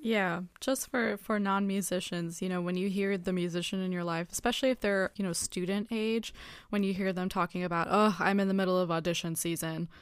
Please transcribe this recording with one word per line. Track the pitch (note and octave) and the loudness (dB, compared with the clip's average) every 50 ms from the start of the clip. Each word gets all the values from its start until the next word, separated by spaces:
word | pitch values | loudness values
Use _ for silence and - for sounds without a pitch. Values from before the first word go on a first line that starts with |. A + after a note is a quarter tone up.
| D4+ | -2
Yeah, | A3+ A3+ G#3 F#3+ F3 E3+ F3 F#3 - - - | 0 2 2 2 2 0 -2 -4 -8 -12 -6
just | - C4 C4+ - - - | -2 0 0 0 -2 -4
for, | - B3 A3+ A3 G#3 | -2 0 0 0 -2
for | G3+ - - A3 G#3 | -4 -2 -2 0 0
non-musicians, | G3+ G3 G3 G3 G3+ G3 G3 G3+ F#3 - F#3 F3+ - - F#3 F3 E3+ E3 E3+ - F#3 | 2 2 2 2 2 2 0 0 0 0 -2 -2 -2 -2 -4 -4 -4 -4 -4 -4 -4
you | F#3 | -2
know, | F3+ F3+ | -2 -2
when | F3 F3 F3+ | 0 0 0
you | F3+ F#3+ G3+ | 0 0 0
hear | F#3 G3+ G3 G3 G3+ | 0 0 0 0 0
the | F#3 F3+ F#3+ F#3 | 0 0 0 0
musician | F3+ F3 F3 E3 F3 E3+ - G3 F#3+ | 0 0 0 -2 -2 -2 -2 -2 -2
in | F#3 F#3 F3+ | -2 -2 -2
your | F3 F3 | -2 -2
life, | E3+ E3 E3 F3 - - | -2 -2 -2 -4 -4 -8
especially | - - A#3+ A#3+ - C4+ C4 | -2 -2 -2 0 2 2 2
if | B3+ - | 2 2
they're, | - G3+ G3 F#3+ F#3+ - - | 0 0 2 2 0 0 -2
you | - G3 | -4 -4
know, | F3+ E3 | -2 -2
student | - - - - F#3 F3+ F3 G3 G#3 G#3 - A#3 | -4 -4 -4 -4 -4 -2 -2 -2 -2 -2 -2 -2
age, | A3 G#3+ A3 A3+ A3+ A3 - - - - - - - - - | -2 0 0 0 -2 -2 -4 -10 -14 -16 -16 -18 -18 -10 -4
when | G#3+ G#3 G3 | 0 0 2
you | G3 F#3+ | 2 0
hear | F#3+ G3 F#3+ F3+ | 0 0 0 0
them | F#3 F3+ F#3+ | 0 -2 -2
talking | - G3 F3 F3 - F3+ F3+ | 0 0 0 0 0 -4 -2
about, | F3 F3 E3+ E3 - | 0 0 0 2 4
"Oh, | - G#3 G#3+ G#3+ F3+ E3+ | 4 6 6 6 4 4
I'm | - F#3+ G3 G3+ | 2 4 4 4
in | G3 F#3+ | 4 4
the | F#3+ | 2
middle | F#3+ F#3+ F#3 F#3 F#3 | 2 2 4 4 2
of | F3+ E3+ | 2 2
audition | E3 E3 D#3 F3 E3+ - - E3+ E3 | 0 0 0 0 -2 0 -2 -4 -4
season," | - - E3+ E3 D#3+ E3 D#3+ D#3+ D#3+ E3+ - - - | -2 -2 -2 -2 -2 -4 -4 -4 -4 -6 -8 -6 -6